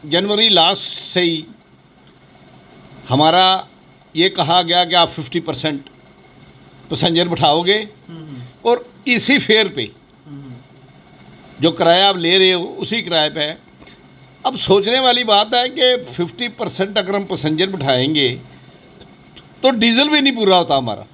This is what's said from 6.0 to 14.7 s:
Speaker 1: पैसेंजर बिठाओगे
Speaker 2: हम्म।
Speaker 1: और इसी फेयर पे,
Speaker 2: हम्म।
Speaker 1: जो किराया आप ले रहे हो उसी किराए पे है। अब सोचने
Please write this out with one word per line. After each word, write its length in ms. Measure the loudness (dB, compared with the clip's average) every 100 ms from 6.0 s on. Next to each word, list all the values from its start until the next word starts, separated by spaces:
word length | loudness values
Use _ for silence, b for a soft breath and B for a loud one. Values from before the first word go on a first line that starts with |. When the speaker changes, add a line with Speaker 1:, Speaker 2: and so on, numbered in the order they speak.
| -20 -20 -20 -20 -20 -20 -20 -20 -10
Speaker 1:
पैसेंजर 380 | -2 0 0 -2
बिठाओगे 600 | 0 2 2 0 -2 -2 -16 -20
Speaker 2:
हम्म। 600 | -20 -16 -18 -18 -6 -2
Speaker 1:
और 200 | -2 -2 -10 -2
इसी 320 | 0 2 2
फेयर 280 | 4 2 2
पे, 240 | -4 -10 -14 _ _ -20
Speaker 2:
हम्म। 260 | -20 -18 -20 -20 -20 -20 -20 -20 -20 -20 -20 -20 -2
Speaker 1:
जो 100 | -2
किराया 380 | 2 4 6 4
आप 80 | 2
ले 200 | 0 4
रहे 140 | 4
हो 120 | 2
उसी 380 | -4 -10 -6 -6
किराए 280 | -2 -2 -2
पे 100 | -4
है। 180 | -8 -8 -20 -20 -20 B -20 -20 -20 -8 -8
अब 120 | -6
सोचने 420 | 0